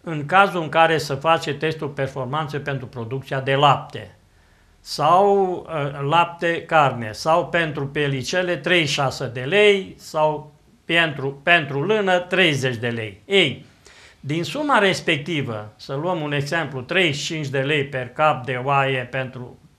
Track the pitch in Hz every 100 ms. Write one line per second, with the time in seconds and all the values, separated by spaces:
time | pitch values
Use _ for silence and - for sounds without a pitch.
0 | - 156 143 180 202 175 156 160 165 160
1 | 143 139 165 165 160 143 156 156 147 143
2 | 135 147 123 151 151 147 139 139 117 127
3 | 113 135 131 139 127 135 143 131 - 113
4 | 104 - _ _ _ _ _ _ - -
5 | 147 180 202 202 190 175 - 156 143 143
6 | 139 165 170 - 170 165 - 160 139 120
7 | 110 107 160 170 156 170 165 143 139 151
8 | 143 139 120 185 185 165 156 175 151 147
9 | 135 - 131 110 131 196 208 196 190 -
10 | - 156 156 - - _ _ _ - 170
11 | 160 143 135 143 - 175 139 139 165 220
12 | 190 180 180 180 180 139 127 117 120 117
13 | 110 95 - 196 160 110 - _ - -
14 | - _ 135 156 170 277 302 254 196 160
15 | - 156 151 160 117 110 107 - - 139
16 | 170 175 147 143 143 170 147 - 120 175
17 | 175 143 - 160 143 135 135 151 139 135
18 | 123 - 156 147 123 127 127 139 135 131
19 | 120 135 127 127 123 - -